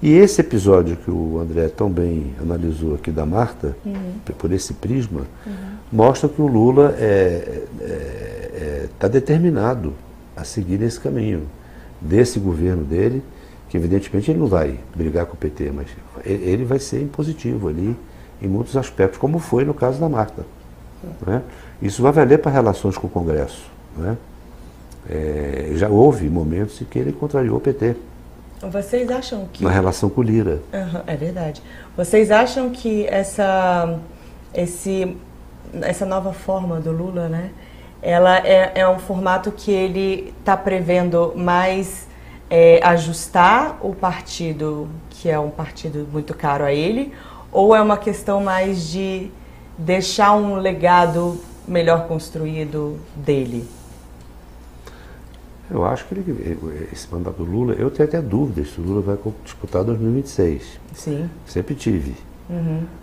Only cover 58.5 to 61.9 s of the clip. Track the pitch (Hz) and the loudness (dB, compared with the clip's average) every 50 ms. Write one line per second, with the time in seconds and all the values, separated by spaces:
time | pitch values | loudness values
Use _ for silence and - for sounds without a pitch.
58.5 | - 78 71 - - - 85 90 98 104 95 98 101 98 - 107 107 - - - | -2 -6 -6 -8 -8 -8 -6 -4 -2 -2 -2 -2 -4 -4 -6 -8 -10 -10 -16 -18
59.5 | - - - 104 - 90 98 107 120 113 110 113 117 131 139 139 - - 98 85 | -16 -14 -14 -4 -2 -2 0 0 -2 -2 0 0 0 0 -2 -4 -2 0 0 0
60.5 | 76 67 - - - - - - - - - - 147 143 165 170 - - - - | 0 -2 -8 -14 -20 -20 -20 -20 -20 -14 -8 -6 -6 -4 -6 -8 -10 -14 -20 -10
61.5 | - 151 139 - 151 131 - 117 | -6 -6 -6 -6 -6 -6 -2 -2